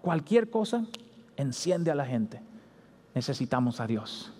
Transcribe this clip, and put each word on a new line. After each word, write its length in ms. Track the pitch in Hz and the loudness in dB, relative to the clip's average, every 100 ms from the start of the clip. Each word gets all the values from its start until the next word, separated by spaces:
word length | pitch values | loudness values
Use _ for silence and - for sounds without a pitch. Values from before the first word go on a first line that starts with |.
Cualquier 480 | - 165 147 226 220 | 2 0 4 4 4
cosa 360 | 226 214 240 226 - - - - - | 0 0 0 -2 -8 -16 -20 -20 -4
enciende 540 | 139 123 170 180 170 | -4 -2 0 2 2
a 60 | 143 | 2
la 100 | 131 | 0
gente. 340 | 123 107 - - - - - - - - | 0 0 -4 -16 -20 -20 -20 -20 -20 -6
Necesitamos 680 | - 123 127 127 127 123 120 | -4 -2 -2 0 2 2 0
a 80 | 113 | -2
Dios. 440 | 110 107 - - - | -2 -2 -12 -14 -18